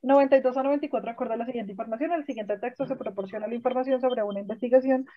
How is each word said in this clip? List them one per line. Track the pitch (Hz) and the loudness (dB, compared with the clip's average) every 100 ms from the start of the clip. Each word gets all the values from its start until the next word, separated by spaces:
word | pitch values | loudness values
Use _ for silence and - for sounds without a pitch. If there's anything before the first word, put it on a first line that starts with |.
noventa | 254 277 277 269 | 6 6 8 6
y | |
dos | 262 254 | 4 0
a | |
noventa | 269 285 294 | 0 0 0
y | |
cuatro, | 233 208 | -4 -4
acorde | 233 240 | -6 -4
a | 226 | -4
la | |
siguiente | 233 240 202 | -4 -6 -8
información. | 190 226 226 320 | -8 -8 -4 -2
En | 339 | -2
el | |
siguiente | 294 226 208 208 | -4 -8 -4 -4
texto | 247 247 269 | -4 -6 -6
se | 262 | -4
proporciona | 226 196 196 214 214 | -6 -6 -6 -6 -6
la | |
información | 240 247 254 262 254 | -2 0 0 0 0
sobre | 254 247 | 2 0
una | 208 202 | -2 -4
investigación | 202 220 247 254 262 262 262 | -6 -6 4 4 6 0 0